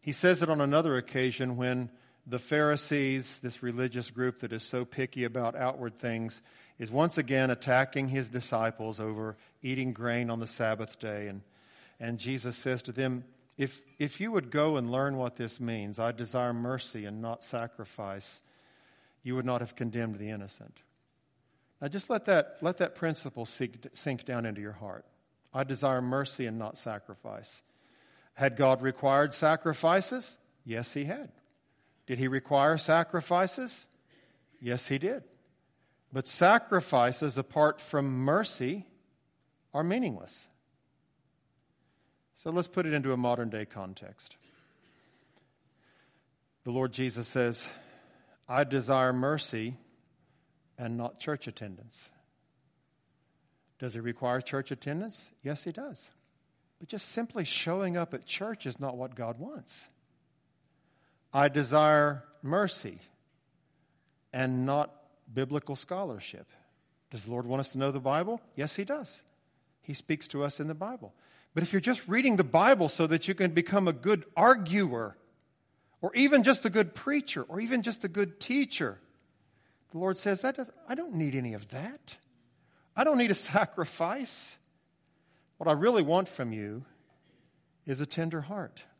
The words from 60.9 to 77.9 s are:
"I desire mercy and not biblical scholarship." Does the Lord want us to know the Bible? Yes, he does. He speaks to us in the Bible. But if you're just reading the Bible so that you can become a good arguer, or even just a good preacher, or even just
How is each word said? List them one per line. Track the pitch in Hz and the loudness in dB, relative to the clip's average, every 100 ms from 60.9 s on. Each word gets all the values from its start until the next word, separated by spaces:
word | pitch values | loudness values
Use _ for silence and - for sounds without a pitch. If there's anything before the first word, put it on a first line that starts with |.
| _ _ _ _ | _ _ _ _
"I | 139 143 | 4 4
desire | 143 131 151 151 151 147 139 - _ | 4 4 6 8 8 4 0 -12 _
mercy | 135 175 202 - 107 90 - _ _ _ _ _ _ _ _ _ _ _ _ | -2 0 0 -2 -10 -14 -20 _ _ _ _ _ _ _ _ _ _ _ _
and | 123 131 127 131 | -2 0 2 2
not | 143 147 - - _ - | 0 0 -6 -20 _ -8
biblical | 117 131 147 - 139 | -4 -2 -4 -6 -10
scholarship." | - 180 196 107 - - - _ _ _ _ _ _ | -8 -6 -6 -8 -12 -16 -20 _ _ _ _ _ _
Does | 117 | -14
the | 104 | -8
Lord | 120 120 | -6 -2
want | 131 | -2
us | 135 | -2
to | 131 | 0
know | 139 | 0
the | 139 | 0
Bible? | 131 147 185 233 - - | 0 0 0 -6 -8 -8
Yes, | 147 - | -6 -4
he | |
does. | 196 294 240 - _ _ _ _ _ _ | -4 -6 -8 -18 _ _ _ _ _ _
He | - | -12
speaks | 139 - 156 - | -12 -4 -4 -4
to | 143 | -4
us | 143 - | -4 -4
in | 151 | -6
the | 156 | -6
Bible. | 196 254 107 _ _ _ _ | -8 -10 -14 _ _ _ _
But | 156 | -4
if | 180 | 0
you're | 196 | 2
just | 233 247 - | 2 -2 0
reading | 220 262 208 | 2 4 4
the | |
Bible | 147 165 208 262 160 | 6 6 8 8 6
so | - 160 | 2 2
that | 160 - | 4 0
you | 190 | 2
can | 185 | 2
become | 160 175 202 185 | 2 4 4 4
a | |
good | 135 175 208 - - | 2 2 2 0 6
arguer, | 214 254 175 196 185 120 110 - _ _ _ _ _ _ _ _ | 8 8 4 2 2 0 -6 -10 _ _ _ _ _ _ _ _
or | 180 - | -2 4
even | 277 285 | 8 8
just | 226 262 220 | 8 6 4
a | |
good | 196 180 - | 4 2 0
preacher, | - 294 - - | -2 -2 -2 -6
or | 120 175 | -4 -4
even | 226 254 | 0 0
just | 220 | 0